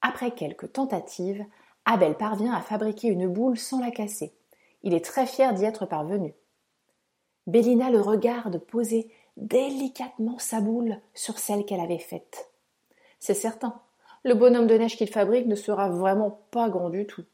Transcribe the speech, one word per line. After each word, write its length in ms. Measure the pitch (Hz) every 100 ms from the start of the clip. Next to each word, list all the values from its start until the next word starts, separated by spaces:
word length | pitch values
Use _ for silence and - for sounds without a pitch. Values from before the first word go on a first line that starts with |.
Après 300 | 254 - 247
quelques 420 | 240 151 151 131
tentatives, 720 | - 269 190 - - 180 196 208 _ _ _
Abel 320 | - 226 175 156
parvient 360 | 214 214 220
à 80 | 220
fabriquer 480 | - 214 214 214 233
une 200 | 180 185
boule 300 | 180 247 233
sans 220 | - 262
la 100 | 247
casser. 440 | 226 208 - 151 _ _ _ _ _
Il 120 | -
est 100 | 170
très 220 | 170 - 254
fier 280 | - 262
d'y 100 | 202
être 220 | 208 220 180
parvenu. 480 | 160 151 202 165 - _ _ _ _ _ _ _ _ _ _ -
Bélina 440 | 196 233 240 254
le 100 | 233
regarde 580 | 196 214 233 240 226 170
poser 520 | - 226 220 226 220 _ _ -
délicatement 1040 | 214 247 277 269 269 - 254 - 220 247
sa 220 | - 226
boule 400 | 208 233 233 202 _
sur 240 | - - 214
celle 260 | - 208
qu'elle 160 | 202 190
avait 180 | 170 175
faite. 540 | - - _ - - _ _ _ _ _ _ _
C'est 160 | -
certain, 460 | 202 226 220 240 226 _ _ _ -
le 120 | -
bonhomme 320 | 233 247 240 226
de 100 | 226
neige 200 | 226 -
qu'il 120 | 208
fabrique 380 | 220 196 240 247
ne 80 |
sera 340 | 202 - 202 196
vraiment 540 | 175 190 196 214 208 _
pas 180 | 240 233
grand 220 | 185 175
du 160 | 175 202
tout. 180 | - 170